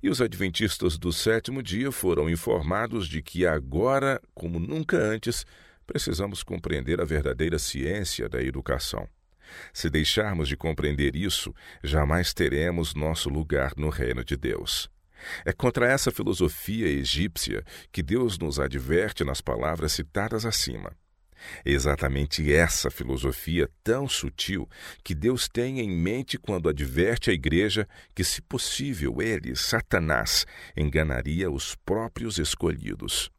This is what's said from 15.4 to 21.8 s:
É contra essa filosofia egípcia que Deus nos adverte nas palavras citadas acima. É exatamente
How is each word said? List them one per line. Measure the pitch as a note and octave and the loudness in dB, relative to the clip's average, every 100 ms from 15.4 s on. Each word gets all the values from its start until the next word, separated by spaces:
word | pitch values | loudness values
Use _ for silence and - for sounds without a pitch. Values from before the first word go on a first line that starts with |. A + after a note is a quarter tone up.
| - | -4
É | |
contra | - B2+ A#2+ A#2+ | 2 2 4 4
essa | C3+ - | 4 2
filosofia | - G2+ F#2 E2+ - - A2 G2 | 0 -2 2 2 0 -6 0 2
egípcia | C#2 C2 D2+ F2+ E2 - G#1 - - - | 2 0 0 0 -2 -4 -4 -6 -18 -10
que | - | -4
Deus | D2 A2+ B2 F2+ | 0 2 2 0
nos | E2 C#2 | -4 0
adverte | C2+ C2 B1+ E2 G#2 - | -2 -2 2 2 2 -2
nas | D2 C2+ | -2 -2
palavras | - A#1+ C#2 E2 D#2 | -2 -2 -2 0 0
citadas | - D#2+ - G#2+ A2+ A2+ | -2 -2 -2 -2 -2 -2
acima. | G#2+ - A1+ G1+ - _ _ _ - - - | 0 -2 -4 -10 -14 _ _ _ -20 -18 -8
É | - | 2
exatamente | C#2 | 2